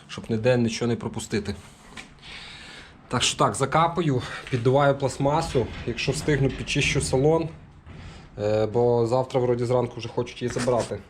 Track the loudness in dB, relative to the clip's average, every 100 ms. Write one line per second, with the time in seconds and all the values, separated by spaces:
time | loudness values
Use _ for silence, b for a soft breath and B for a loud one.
0 | B -12 -4 0 2 4 2 0 -2 -2
1 | -4 -8 -4 -4 -4 -8 -12 -20 -20 -18
2 | -18 -20 B B B B B B B B
3 | -4 0 0 2 2 2 2 4 2 2
4 | 0 0 B B B 0 4 6 6 4
5 | 0 0 0 2 2 0 0 -4 -6 -4
6 | -2 -2 0 2 2 -2 -4 0 0 0
7 | 2 2 4 4 0 -8 -20 -20 -20 B
8 | B B B -4 0 2 2 4 4 4
9 | 2 2 2 0 2 0 2 2 0 -4
10 | -6 -4 -6 -4 -4 -2 0 0 0 -6